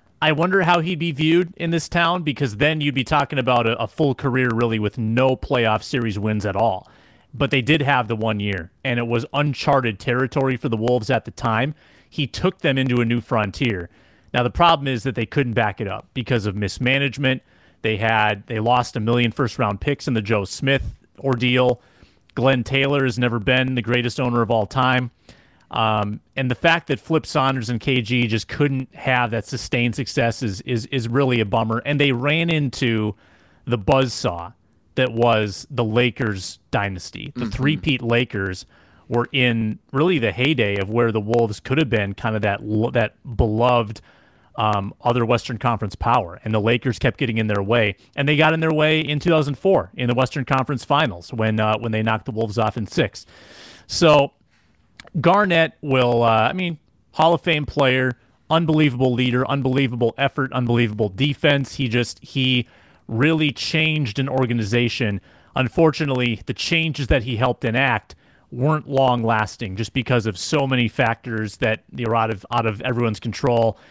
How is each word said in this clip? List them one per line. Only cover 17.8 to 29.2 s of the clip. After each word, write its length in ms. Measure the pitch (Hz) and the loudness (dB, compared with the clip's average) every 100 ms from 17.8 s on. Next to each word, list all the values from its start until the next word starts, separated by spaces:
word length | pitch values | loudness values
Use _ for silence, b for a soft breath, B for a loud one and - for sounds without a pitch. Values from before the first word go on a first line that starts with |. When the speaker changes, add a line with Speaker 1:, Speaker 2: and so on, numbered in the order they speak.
Speaker 1:
They 160 | 113 104 | -4 0
had, 500 | 110 113 107 104 - | 2 2 2 0 -4
they 120 | 113 | -4
lost 360 | 110 123 120 - | 0 0 0 -4
a 40 | |
million 300 | 107 120 120 | 0 2 0
first-round 500 | - 127 - 113 101 | 0 -4 -2 -2 -2
picks 260 | - 139 - | -4 -4 -2
in 60 | |
the 80 | 117 | -2
Joe 240 | 101 110 95 | 0 0 -2
Smith 500 | - 131 139 - - _ - | -4 0 0 -2 -12 _ -8
ordeal. 600 | 139 123 123 123 127 120 b b b b b | -2 0 2 2 2 0 b b b b b
Glenn 300 | - 127 131 | 0 2 2
Taylor 400 | 113 135 135 143 | 0 0 0 2
has 160 | 135 113 | 0 0
never 180 | 123 117 | 0 0
been 360 | 101 127 131 127 | 0 0 0 -2
the 60 | |
greatest 380 | 107 123 120 - | 0 0 0 -2
owner 220 | 127 120 | -2 0
of 80 | 107 | 2
all 160 | 117 104 | 0 -2
time. 460 | 131 127 127 123 - b b b b b | 0 2 2 -2 -8 b b b b b
Um, 500 | - 110 107 104 107 _ - | -2 0 0 -2 -6 _ -4
and 140 | 127 | -4
the 60 | 123 | 0
fact 320 | 165 165 - | 2 2 0
that 120 | 135 | -6
Flip 260 | - 160 - | 0 -2 0
Saunders 440 | 151 135 135 110 | 0 0 0 -2
and 100 | 117 | -4
K 200 | - 131 | -2 -2
G 260 | 107 123 117 | 0 0 0
just 200 | 110 - | -2 -4
couldn't 460 | - 143 131 131 - | -2 0 0 -6 -8
have 360 | - 127 | -2 0